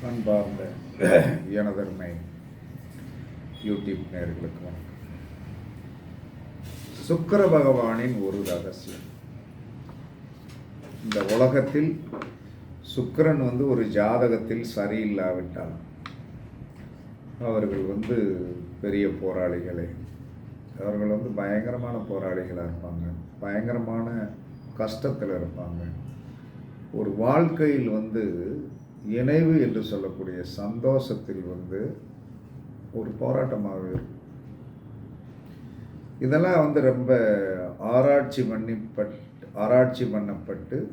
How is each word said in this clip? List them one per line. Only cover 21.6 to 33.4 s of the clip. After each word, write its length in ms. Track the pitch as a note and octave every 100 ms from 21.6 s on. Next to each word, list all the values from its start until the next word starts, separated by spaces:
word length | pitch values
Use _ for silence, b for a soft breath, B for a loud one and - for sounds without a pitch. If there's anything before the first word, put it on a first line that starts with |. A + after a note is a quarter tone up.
| A#2 B2 A#2+ A#2 G2+
போராளிகளா 540 | G2 F#2 F#2 F2+ F2 E2+
இருப்பாங்க, 440 | E2+ F2 E2+ E2+ E2+ - -
பயங்கரமான 640 | G2+ G2+ A#2 A#2 A2+ A2+ A2+ A2+ G#2 - - - - -
கஷ்டத்துல 560 | A2 - C#3 - G#2 F2+
இருப்பாங்க. 420 | E2+ F2+ F2 E2+ E2+ E2+ - B B B B B - - - A2+
ஒரு 140 | G#2 G2 A#2
வாழ்க்கையில் 680 | D3 E3 E3 D3+ C#3 A#2+ G#2+
வந்து 260 | A2 A2 G#2 F2 F#2 D3 - - - - G#2+ A2+
இணைவு 360 | B2+ D#3 E3 D#3+ A#2+
என்று 160 | G#2+ G#2+
சொல்லக்கூடிய 500 | G2+ F#2+ F#2 F#2 F2+ F2 -
சந்தோஷத்தில் 840 | G2+ A2+ C3 C3+ C3 G2+ - F#2+ F2+
வந்து 280 | F2+ F2+ F#2+ A#2 - - - - - - - - - - A2+
ஒரு 100 | G#2+ -
போராட்டமாகவே 720 | B2+ C3